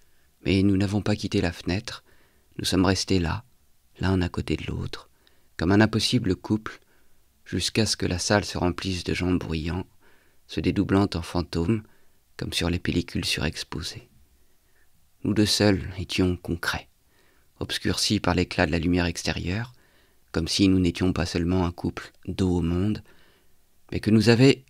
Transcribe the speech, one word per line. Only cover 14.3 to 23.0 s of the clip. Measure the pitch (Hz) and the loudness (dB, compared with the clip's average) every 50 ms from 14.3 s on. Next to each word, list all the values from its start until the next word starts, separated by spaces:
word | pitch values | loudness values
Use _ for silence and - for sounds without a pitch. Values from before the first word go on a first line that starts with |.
| _ _ _ _ _ _ _ _ _ _ _ _ _ _ _ _ _ _ - | _ _ _ _ _ _ _ _ _ _ _ _ _ _ _ _ _ _ -4
Nous | - 104 | -2 2
deux | 110 104 101 | 2 2 2
seuls | - - 104 104 98 85 76 90 - - | 4 4 4 4 4 2 -2 -8 -8 -10
étions | 87 - - - 92 92 90 - | -10 -6 0 0 2 2 0 -2
concrets, | - - 85 85 - - - - - _ _ _ _ _ _ _ _ _ _ _ _ _ _ - | -4 -6 -6 -4 -4 -6 -6 -6 -10 _ _ _ _ _ _ _ _ _ _ _ _ _ _ -12
obscurcis | - - - - - 95 90 - - - 110 98 | -10 -8 -8 -6 -2 -2 -2 0 0 0 0 0
par | - 87 90 | 0 0 2
l'éclat | 87 87 - - - 90 73 | 2 0 0 2 0 0 2
de | |
la | 80 85 | 2 0
lumière | 80 87 87 90 87 | 0 2 2 2 2
extérieure, | 87 82 - - - 78 80 82 87 92 110 120 123 - - _ _ _ _ _ _ _ _ _ _ | 0 -2 -4 -4 -4 -4 -4 -4 -4 -6 -6 -6 -10 -14 -20 _ _ _ _ _ _ _ _ _ _
comme | - 87 82 80 | -6 -4 -4 -2
si | - - 101 95 | 2 4 4 4
nous | 95 95 | 4 4
n'étions | 90 87 85 - 95 92 | 2 2 0 0 0 0
pas | 90 - 85 | 0 0 -2
seulement | - - 87 82 85 92 92 87 | -2 -2 -2 0 0 0 0 0
un | 87 | -2
couple | 87 - - 87 - - - - _ _ - - | -4 -4 -6 -6 -6 -6 -14 -16 _ _ -12 -10
dos | 87 - 95 90 87 87 | -4 -2 0 0 0 0
au | |
monde, | 82 82 87 90 95 107 107 - | 0 0 0 0 0 -2 -4 -6